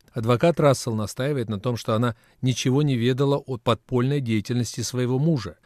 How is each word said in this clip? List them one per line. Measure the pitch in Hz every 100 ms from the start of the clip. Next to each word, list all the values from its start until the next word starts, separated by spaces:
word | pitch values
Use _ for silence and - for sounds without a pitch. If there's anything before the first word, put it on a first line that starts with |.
| _
Адвокат | - 113 120 170 170
Рассел | 147 127 -
настаивает | 110 104 - 135 143 110
на | 104
том, | 123 117
что | -
она | 110 123 113 _ _
ничего | 127 123 131 131
не | 151 127
ведала | 120 127 139 143
о | - 123
подпольной | - 113 - 127 127 147
деятельности | 120 110 - 123 113 -
своего | 113 123 123 131
мужа, | 156 147 98 -